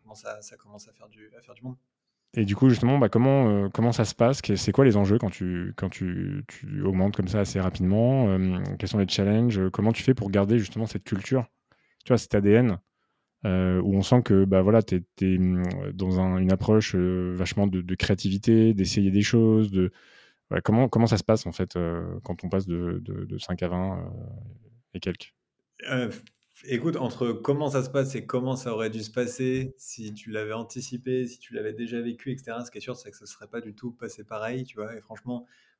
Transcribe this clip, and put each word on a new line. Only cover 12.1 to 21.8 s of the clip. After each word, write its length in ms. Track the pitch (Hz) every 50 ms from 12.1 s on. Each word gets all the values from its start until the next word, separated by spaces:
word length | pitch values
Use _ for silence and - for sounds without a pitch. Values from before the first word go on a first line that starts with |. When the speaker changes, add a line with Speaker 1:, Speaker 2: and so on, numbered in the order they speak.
| 127
Speaker 2:
cet 160 | 107 - - -
A 80 | 104
D 80 | 98 101
N, 300 | 107 117 127 113 90 - _ _ _ _ _ _ _ _ _ _ _ _ -
euh, 340 | 101 92 92 92 90 92 92
où 120 | 92 98 95
on 80 | 98
sent 220 | 95 - 127 123 117
que, 220 | - 101 95 98
bah, 180 | 95 95 95 92
voilà, 180 | 104 113 113
t'es, 220 | 104 - 92 90 85 _ _
t'es, 220 | - 95 95 92
hum, 260 | 90 92 92 92 90 90 90 90 92 95 98 92
dans 260 | 92 95 92 92 92
un, 180 | 92 92 92
une 140 | 92 92 92
approche, 440 | 95 92 - 110 107 110 110 - -
euh, 400 | 90 90 92 92 90 90 90 90
vachement 320 | 90 90 - - 107 101
de, 140 | 101 92 92
de 140 | 87 90 92
créativité, 800 | - - - 101 - - 98 98 98 - 117 113 110 110 113 107
d'essayer 380 | 98 95 92 - 104 98 98
des 100 | 95 101
choses, 480 | 101 - 123 113 113 110 110 110 107 101
de, 220 | 95 92 92 92 - _ _ _ _ - - _ _ _ _ -
voilà, 120 | 92 90 -
comment, 260 | - 107 117 131 113
comment 160 | - 113 117
ça 120 | 110 117
se 60 | 95 -
passe, 220 | - 110 107 -
en 60 | 90
fait, 240 | - - 92 - -
euh, 440 | 90